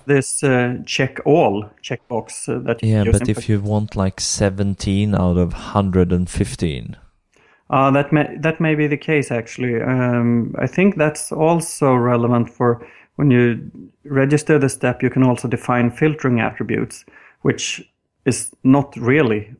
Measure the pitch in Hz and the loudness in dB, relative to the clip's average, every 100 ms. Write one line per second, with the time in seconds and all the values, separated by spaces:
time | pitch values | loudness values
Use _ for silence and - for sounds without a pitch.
0 | 135 139 - - 143 127 123 127 - - | 0 0 0 -2 2 2 0 -4 -6 -2
1 | 131 - - 160 120 101 104 _ - 127 | -2 -2 2 4 4 0 -6 _ -12 -12
2 | _ 113 113 - - 123 123 117 110 107 | _ -8 -6 -10 -8 -6 -4 -2 0 2
3 | 104 110 123 107 - 104 104 107 107 104 | 2 0 0 -4 -2 -2 0 -2 -2 -2
4 | 95 - - - 101 98 98 95 101 98 | -4 -4 -6 -2 -2 0 -4 -2 -2 0
5 | 104 95 90 90 87 - - 104 98 92 | 0 0 2 2 0 -4 -4 -2 2 2
6 | 90 90 90 - 101 - 85 65 55 - | 2 0 -2 -4 -4 -4 -6 -6 -10 -16
7 | - _ _ _ _ _ - 135 135 139 | -20 _ _ _ _ _ -2 2 4 2
8 | 139 151 - 151 160 160 160 151 147 143 | 2 0 0 -2 -4 0 0 0 0 -2
9 | - 151 131 117 113 - 123 113 131 127 | 0 0 0 -4 -6 -6 -4 -2 0 0
10 | 123 120 117 117 110 - 135 - 196 175 | 2 2 2 0 -2 -4 -2 2 2 2
11 | 151 151 - 156 160 170 165 - 139 127 | 0 -2 -8 0 2 2 -2 0 2 4
12 | 120 120 120 120 113 - 123 117 - - | 2 2 2 2 0 0 0 0 -6 -20
13 | _ - 143 123 120 113 - - - _ | _ 0 4 4 4 0 -8 -18 -20 _
14 | 147 135 139 147 - 151 135 - 123 120 | -4 0 2 2 2 2 2 0 -2 0
15 | 123 127 127 120 117 117 - 123 120 - | 0 2 2 2 -2 -4 0 0 0 0
16 | 156 151 131 120 107 - 107 110 113 - | 0 0 0 0 -2 -4 -4 -4 -4 -10
17 | - - - _ - - - - - _ | -20 -20 -20 _ -2 -2 -6 -10 -14 _
18 | _ _ 135 - - - 131 143 135 - | _ _ -4 -4 -8 -2 4 4 2 -4
19 | 120 147 123 107 101 | 0 2 2 -2 -6